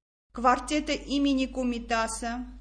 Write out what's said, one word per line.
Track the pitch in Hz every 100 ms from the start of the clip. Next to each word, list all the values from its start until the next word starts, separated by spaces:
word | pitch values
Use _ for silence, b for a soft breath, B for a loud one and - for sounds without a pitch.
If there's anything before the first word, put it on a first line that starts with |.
| _ _ _
квартета | - 247 254 - 302 294
имени | 285 - 285 277 269 254
Кумитаса, | 262 247 233 233 226 226 - 233 247 247 -